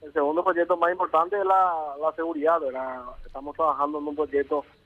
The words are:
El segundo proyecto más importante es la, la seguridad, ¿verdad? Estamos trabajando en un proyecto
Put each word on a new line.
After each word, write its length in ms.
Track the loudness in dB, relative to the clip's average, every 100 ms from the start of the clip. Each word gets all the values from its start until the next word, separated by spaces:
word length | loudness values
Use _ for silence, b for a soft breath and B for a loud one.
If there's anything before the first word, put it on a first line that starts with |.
El 100 | -6
segundo 320 | 0 2 2
proyecto 320 | 2 2 2 2
más 160 | 2
importante 460 | 0 2 2 2 0
es 80 | 2
la, 500 | 4 4 0 -4 -4
la 100 | -4
seguridad, 460 | -2 -4 0 2 2
¿verdad? 440 | 0 -6 -8 -8 -12 -14 -14
Estamos 300 | -12 -12 -2
trabajando 440 | 0 2 0 -2
en 80 | -6
un 80 | -4
proyecto 500 | -2 0 0 -2 -4 _